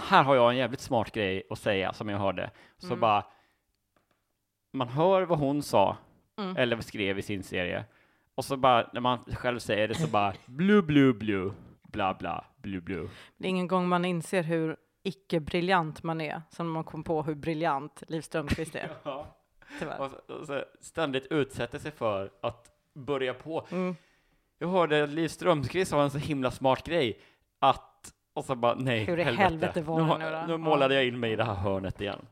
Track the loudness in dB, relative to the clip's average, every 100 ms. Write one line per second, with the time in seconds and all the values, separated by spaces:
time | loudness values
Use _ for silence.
0 | 4 4 6 6 6 4 0 -4 -2 0
1 | 0 0 0 -2 -4 -4 0 0 0 -4
2 | -6 -2 -2 -2 -6 -10 -20 _ -8 0
3 | 4 4 0 _ _ _ _ _ _ _
4 | _ _ _ _ _ _ _ -6 -4 2
5 | 4 4 2 2 2 0 2 4 4 2
6 | -8 _ _ -8 -4 0 0 0 -4 -4
7 | -2 -2 -4 -8 -6 -4 -4 -4 -8 _
8 | _ _ _ -8 -6 0 4 4 2 -2
9 | -2 -2 -4 -6 -4 -4 -2 0 0 0
10 | 0 2 0 -2 -10 -2 6 6 6 6
11 | 6 4 0 0 -2 -6 -14 -20 _ -2
12 | -2 -2 -4 -6 -10 _ -8 -8 -6 -6
13 | -8 -12 -20 -10 -4 -2 0 0 2 0
14 | 0 -2 -2 -2 0 0 -2 -4 _ _
15 | -10 -10 -4 -4 -2 -2 2 2 0 -6
16 | -6 -6 -6 -8 -10 -8 -6 -6 -8 -8
17 | -4 -4 -2 -6 -4 -2 0 -2 -6 -14
18 | -10 -8 -6 -6 -4 -4 -4 -8 -10 -10
19 | -10 -10 -12 -20 _ _ -20 -12 -10 -8
20 | -8 -10 -14 -14 -8 -6 -8 _ -12 -4
21 | -2 -2 -2 0 0 -2 -6 -6 -12 -4
22 | -2 -2 -4 -6 -6 -6 -12 _ _ -12
23 | -4 -2 -2 -4 -8 -8 -6 -4 -4 -6
24 | _ _ _ _ _ _ 0 2 4 4
25 | 2 0 -4 0 2 2 2 0 2 2
26 | 2 0 -2 0 -2 2 2 2 0 0
27 | 0 -2 -12 _ _ _ 2 2 -4 _
28 | -20 -20 _ -10 -6 0 2 2 0 0
29 | 0 0 0 2 2 2 -2 -2 -2 2
30 | 2 2 -2 -6 -4 -2 2 4 4 4
31 | 2 0 -2 0 0 -2 -2 -2 -4 -6
32 | -6 -8 -12